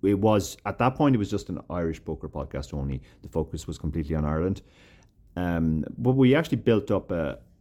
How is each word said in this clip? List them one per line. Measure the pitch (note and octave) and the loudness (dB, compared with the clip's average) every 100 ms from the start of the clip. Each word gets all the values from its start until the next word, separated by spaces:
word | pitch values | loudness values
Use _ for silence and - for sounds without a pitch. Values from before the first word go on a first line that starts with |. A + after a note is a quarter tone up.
It | G2 G2+ | 2 4
was, | G#2+ G#2+ F2+ - G#2 | 4 4 2 -8 -8
at | - | 0
that | A#2+ C3 | 0 4
point, | D3 B2 | 4 4
it | |
was | G2+ | 2
just | G2+ - | -4 -4
an | F2+ - | -10 -6
Irish | F2+ E2+ D#2+ - | -2 -2 -4 -8
poker | D#2 D2+ | -8 -8
podcast | D2 C#2 C#2 C#2 | -10 -8 -8 -6
only. | D2 C#2 C2 - - | -6 -4 -6 -10 -20
The | D#2 | -8
focus | E2 D2+ D#2+ - | -6 -4 -6 -10
was | D#2+ | -6
completely | D#2+ E2 D2+ D#2 | -4 -4 -2 -2
on | D2+ | 0
Ireland. | D#2 F2+ G2+ - _ - - _ _ _ - | 0 -2 -4 -8 _ -20 -20 _ _ _ -6
Um, | F2+ E2+ E2 D#2 - - | -2 0 0 0 -4 -2
but | A#2+ | 0
we | C3 B2+ C#3+ | 6 6 6
actually | D#3+ A#2 | 2 0
built | B2 A2 - | 2 2 2
up | G2+ - | -2 0
a | F2 D2+ - - _ | -4 -4 -6 -16 _